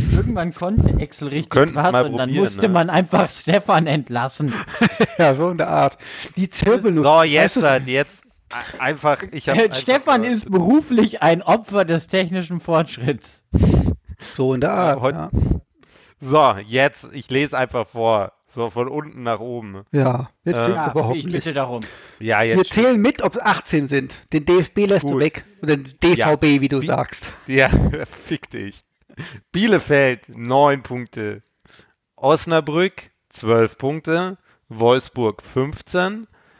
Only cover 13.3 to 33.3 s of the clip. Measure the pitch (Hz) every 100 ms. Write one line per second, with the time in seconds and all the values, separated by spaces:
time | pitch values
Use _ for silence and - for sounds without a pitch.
13.3 | - _ - - - - - - - -
14.3 | - 131 127 147 - 175 135 127 160 156
15.3 | - - - - _ _ _ _ _ 131
16.3 | 147 139 98 104 120 139 - - 143 -
17.3 | 131 147 131 127 127 107 120 113 110 98
18.3 | _ _ - 117 117 127 147 151 - 120
19.3 | 113 117 120 110 95 98 147 131 123 135
20.3 | _ - 123 117 113 - 151 117 123 156
21.3 | 175 165 139 127 120 107 - - - 110
22.3 | 107 113 185 185 - 247 233 220 - 196
23.3 | 226 214 190 - 156 139 139 135 - -
24.3 | 156 143 180 165 - 202 190 143 135 151
25.3 | - - - 151 147 135 - 170 175 -
26.3 | 151 156 143 135 139 143 127 131 - -
27.3 | - - 135 135 - - 151 - - -
28.3 | - - 113 101 - _ _ _ - -
29.3 | 110 _ 170 226 180 - 143 135 123 _
30.3 | 117 117 131 143 139 117 123 117 - 104
31.3 | 104 _ _ _ - _ _ _ _ 135
32.3 | 156 - 165 147 151 185 - - _ _